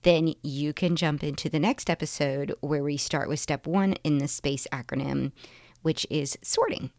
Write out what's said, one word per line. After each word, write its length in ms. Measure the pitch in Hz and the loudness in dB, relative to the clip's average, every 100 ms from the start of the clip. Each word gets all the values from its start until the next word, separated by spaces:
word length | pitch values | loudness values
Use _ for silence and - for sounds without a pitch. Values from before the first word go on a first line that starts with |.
then 320 | 175 170 160 - | 6 6 4 0
you 280 | 147 139 147 | -6 -2 -2
can 240 | 151 180 175 | 0 0 2
jump 280 | 165 147 | 2 0
into 260 | 151 143 - | -2 -4 -2
the 80 | 160 | 2
next 320 | 190 - - | 2 0 0
episode 640 | 165 151 - 143 135 143 - | -2 -2 -2 -2 0 -2 -4
where 240 | 143 147 | -2 0
we 140 | 143 143 | 0 -2
start 300 | - 156 - | -2 -2 -2
with 120 | 135 | -4
step 260 | - 143 - | -2 -4 0
one 280 | 180 196 190 | 2 2 2
in 160 | 156 143 | 2 2
the 80 | 139 | 0
space 400 | - 143 139 - | -2 -2 -2 -4
acronym, 600 | 135 127 135 139 135 135 - - - - _ | -8 -4 -4 -2 -2 -2 -6 -20 -20 -20 _
which 240 | 160 151 - | -2 0 -2
is 260 | 151 143 - | -2 -2 -6
sorting. 480 | - - 466 - - | -2 0 2 0 -8